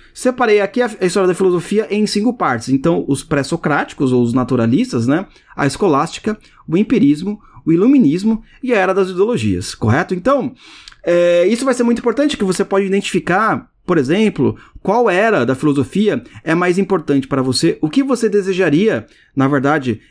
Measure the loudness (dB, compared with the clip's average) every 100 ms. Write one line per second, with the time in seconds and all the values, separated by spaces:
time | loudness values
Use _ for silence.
0 | -20 -4 -2 0 2 2 2 -2 -4 -2
1 | -2 2 0 2 0 0 -2 -2 -2 -2
2 | 0 0 -2 -2 -2 -2 -2 0 0 0
3 | -2 -4 -2 -4 -2 -4 -2 -2 -4 -2
4 | 0 2 2 0 0 0 2 0 0 -2
5 | 0 0 -4 _ _ -4 -4 0 0 2
6 | -2 -6 -6 -8 -10 _ -2 0 2 2
7 | 2 2 -4 -10 -14 -8 -2 2 4 4
8 | 4 2 0 -2 -6 -12 -2 0 2 0
9 | 0 0 0 0 -2 -4 -6 -4 0 0
10 | 0 -2 0 0 -2 -8 -20 -20 -20 -8
11 | -2 2 4 4 2 0 0 0 0 0
12 | -2 0 -2 0 -2 -2 -2 -2 0 -2
13 | -2 -4 -2 0 0 -2 -6 _ -2 0
14 | 0 0 0 0 -2 -2 -12 -8 -2 0
15 | 2 2 2 2 0 0 0 0 -2 -2
16 | 0 -2 -6 -10 -4 0 0 0 0 -2
17 | 0 -2 -2 -2 -2 0 0 0 -2 0
18 | 0 0 0 0 0 0 2 2 2 0
19 | -6 _ _ -2 0 2 0 0 -2 -6
20 | _